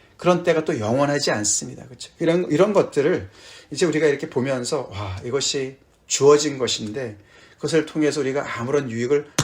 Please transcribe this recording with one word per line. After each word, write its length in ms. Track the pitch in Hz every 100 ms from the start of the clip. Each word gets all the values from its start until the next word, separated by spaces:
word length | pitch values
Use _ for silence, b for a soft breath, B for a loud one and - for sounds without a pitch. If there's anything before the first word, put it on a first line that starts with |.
| b -
그런 240 | 175 180
때가 240 | 175 160 156
또 120 | 147
영원하지 520 | 107 127 143 143 -
않습니다. 560 | 131 104 - - 127 123
그렇죠? 260 | 127 - _
이런, 320 | 165 170 180
이런 240 | 147 202
것들을 560 | 190 - - 143 160 95 B B B B
이제 160 | 143 175
우리가 200 | 151 151
이렇게 220 | 139 -
보면서 600 | - 127 131 120 151 123
"와, 240 | 98 104 95
이것이 540 | 123 135 131 143 131 135 _ _ -
주어진 520 | - 139 147 151 135
것인데 580 | 117 - 110 110 123 101 B B B
그것을 320 | B 147 160 156
통해서 340 | 156 147 143
우리가 380 | 131 135 131 -
아무런 300 | 117 147 135
유익을 360 | 113 120 147 - -